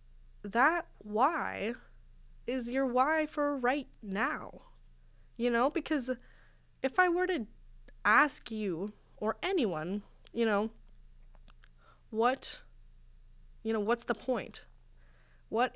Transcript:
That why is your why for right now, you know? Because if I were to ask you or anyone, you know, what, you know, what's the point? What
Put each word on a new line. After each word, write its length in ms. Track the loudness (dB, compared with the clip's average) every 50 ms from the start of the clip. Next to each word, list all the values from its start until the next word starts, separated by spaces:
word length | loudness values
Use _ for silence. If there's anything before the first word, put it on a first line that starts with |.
| -20 -20 -20 -20 -20 -20 -18 -14 -10
That 440 | -2 2 4 4 4 2 0 -2 -8 -12 -18
why 760 | -10 -4 0 2 2 2 2 0 -4 -4 -4 -4 -4 -4 -6 -6 -12 -20 -20 -20 -20 -20 -20 -20 -20 -20 -20 -10 -6
is 240 | -4 -4 -2 -2 -2
your 160 | 0 0 0
why 400 | 2 2 2 4 4 2 2 0
for 300 | -2 -2 -2 0 0 0
right 300 | 0 2 0 0 0 -2 -8 -14 -14 -10
now, 600 | -6 -4 -2 -2 -2 -2 -6 -8 -12 -14 -16 -20 -20 -20 -20 -20 -20 -20 -20 -20 -20 -20 -20 -20 -16 -6
you 120 | -2 0 0
know? 220 | 2 2 2 2
Because 400 | 0 -2 -2 0 0 0 0 -2 -4 -6 -8 -16 -20 -20 -20 -20 -20 -20 -20 -20 -8 _ -4
if 160 | 0 2 4
I 100 | 4 4
were 200 | 4 2 0 0
to 180 | 0 -2 -4 -8 -12 -18 -20 -20 -20 -20 -20 -20 -12 -2 2
ask 460 | 4 6 6 6 4 0 -4 -10 -8
you 420 | -6 -4 -2 -2 -2 -2 -4 -6 -8 -12 -20 -20 -12 -6
or 180 | -4 -4 -2 -2
anyone, 600 | -2 0 0 2 2 2 0 -2 -2 -4 -4 -6 -6 -10 -18 -20 -20 -8 -4
you 120 | -2 0
know, 260 | 2 2 2 0 -2 -6 -12 -20 -20 -20 -20 -20 -20 -20 -20 -20 -20 -20 -20 -20 -20 -20 -20 -20 -20 -20 -20 -20 -20 -20 -20 -16 -6
what, 480 | 0 2 2 2 2 0 -4 -10 -12 -14 -18 -20 -20 -20 -20 -20 -20 -20 -20 -20 -20 -20 -20 -20 -20 -20 -20 -20 -18 -8 -4
you 100 | -2 -2
know, 60 | 0
what's 240 | 0 0 0 0 0
the 120 | -2 -4
point? 480 | -2 -2 -2 -2 -2 -4 -6 -12 -16 -18 -20 -20 -20 -20 -20 -20 -20 -20 -20 -20 -20 -20 -20 -20 -20 -10 -4
What 220 | 0 0 0 2 2